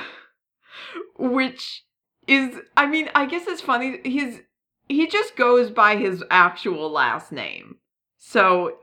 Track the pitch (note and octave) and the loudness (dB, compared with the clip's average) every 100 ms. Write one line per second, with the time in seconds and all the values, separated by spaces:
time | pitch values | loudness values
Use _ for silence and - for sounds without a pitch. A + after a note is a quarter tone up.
0 | - - - _ _ _ _ - - E4+ | -10 -18 -20 _ _ _ _ -20 -16 -16
1 | - - B3+ C4 C4 - - - _ _ | -14 -6 -2 0 -2 -6 -16 -16 _ _
2 | _ _ - C#4 C4 - - - C#4+ D#4 | _ _ 0 0 0 -8 -4 0 0 0
3 | D4+ - C4+ E4+ - E4+ - A#3+ C4 B3+ | 0 -2 -2 -4 -6 -8 -2 -2 -2 -8
4 | C4 C4+ C4 A#3 _ _ _ _ - C#4+ | -6 -4 -4 -8 _ _ _ _ -4 -2
5 | D#4+ G4+ - - B3 B3 A3+ G#3 G#3+ G#3 | 0 0 -2 0 4 4 4 4 4 4
6 | G3 F3+ - F3+ F3 F3+ G#3+ D#3+ D#3 D3+ | -2 -4 2 4 4 2 -6 -4 -2 0
7 | B2 C3+ - C#3 E2+ G1+ - - _ _ | 0 0 -6 -12 -12 -12 -20 -20 _ _
8 | _ _ - A3+ F#3+ F3+ E3+ - | _ _ -2 2 4 4 0 -4